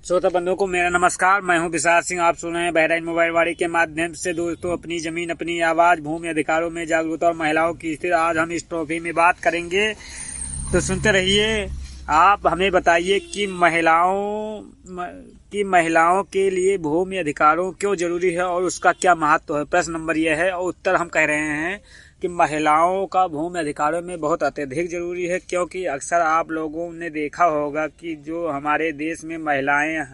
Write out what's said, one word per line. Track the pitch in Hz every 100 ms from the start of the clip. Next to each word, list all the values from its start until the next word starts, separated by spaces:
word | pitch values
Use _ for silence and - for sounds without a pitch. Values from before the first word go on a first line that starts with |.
| -
श्रोता | 180 185
बंधुओं | 175 175 190
को | 196
मेरा | 180 175
नमस्कार, | 175 175 - 185 202
मैं | 185 170
हूं | 170
विशाल | 165 165 170
सिंह। | 165 180
आप | 170 165
सुन | 170
रहे | 170
हैं | 175
बहराइच | 165 160 165
मोबाइल | 165 165 165
वाड़ी | 165 165
के | 170 175
माध्यम | 170 165 151 170
से। | 151 185
दोस्तों, | 165 170 160 180
अपनी | 170 156 170
जमीन, | 160 165 170
अपनी | 170 160 170
आवाज, | 165 160 170 170
भूमि | 147 165 170
अधिकारों | 156 151 160 170
में | 165 160
जागरूकता | 160 160 160 170
और |
महिलाओं | 165 156 156 165
की | 147 165 147
स्थिति, | 180
आज | 170 165 160
हम | 165
इस | 170 -
टॉपिक | 170 147 170
में | 170
बात | 160 170 175
करेंगे, | 170 165 170 185 214 208 - - - - - - -
तो | -
सुनते | - 185 220
रहिए। | 196 185 202 214 220 190 - - - -
आप | 151 180 202 180
हमें | 165 196
बताइए | 180 175 170 180 196
कि | - 196 202
महिलाओं | 180 170 165 165 165 180 196 202 214 214 214 202 - -
म-, | 180 175 180 - - _
कि | 202
महिलाओं | 196 180 165 165 165 185
के | 185 196 196
लिए | 185 185 196
भूमि | 156 160 185 190
अधिकारों | 151 143 156 160 185
क्यों | - 202 190
जरूरी | 175 175 185
है | 170
और | 180 175
उसका | 180 - 180
क्या | 170 185 170
महत्व | 151 160 - 147
है। | 143
प्रश्न | 175 165
नंबर | 165 160 156
यह | 160 151
है | 185
और | 175
उत्तर | 180 160 196 175
हम | 170
कह | 165 151
रहे | 151
हैं | 151 147 165 202 - - - _
कि | 180
महिलाओं | 175 160 151 156 151 170 190 190
का | 185 185
भूमि | 147 170 175
अधिकारों | 151 147 151 170
में | 175 175
बहुत | 156 165
अत्यधिक | 147 131 143 131 175
जरूरी | 175 175 180 175
है, | 180
क्योंकि | - 180 180 185 180
अक्सर | 139 - 170
आप | 160 160 160
लोगों | 160 160 156 170
ने | 165 170
देखा | 151 147 151 170
होगा | 151 147 143 156
कि | _ 170 156
जो | 143 165 170
हमारे | 139 147 151 160
देश | 143 156 156
में | 160 165
महिलाएं | 156 139 139 143 151 160 135